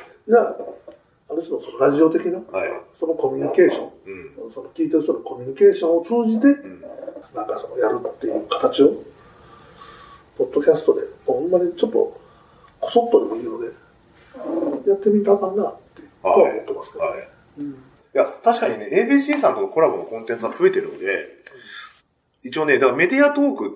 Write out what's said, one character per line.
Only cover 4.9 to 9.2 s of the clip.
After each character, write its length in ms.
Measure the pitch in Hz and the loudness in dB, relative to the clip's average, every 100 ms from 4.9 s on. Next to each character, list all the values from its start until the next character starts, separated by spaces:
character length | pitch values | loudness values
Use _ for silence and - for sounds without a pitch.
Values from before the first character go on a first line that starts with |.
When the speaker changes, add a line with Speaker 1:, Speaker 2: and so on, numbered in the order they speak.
Speaker 1:
て 60 | 156 | 0
る 60 | |
人 100 | - | 0
の 80 | - | -4
コ 160 | - 123 | -8 -12
ミ 80 | |
ュ 40 | 127 | -10
ニ 40 | |
ケ 160 | 135 202 | 4 4
ー 20 | |
シ 120 | 190 | 4
ョ 40 | 165 | 2
ン 100 | 170 | 0
を 40 | |
通 280 | - 240 226 | 0 -2 0
じ 100 | 226 | 2
て、 60 | 277 | 4
Speaker 2:
う 40 | 277 - | 2 -2
ん。 140 | - - - - - - | -18 -18 -16 -16 -18 -14
Speaker 1:
な 80 | - | -10
ん 40 | - | -8
か 120 | - | -8
そ 100 | - | -8
の 100 | - | -2
や 100 | 113 | -2
る 80 | - | -2
っ 120 | - | -6
て 120 | - 113 | -6 -6
い 40 | |
う 160 | 107 - | -4 -4
形 340 | - 127 - | 0 0 4
を、 100 | 143 - - - | 4 2 -10 -20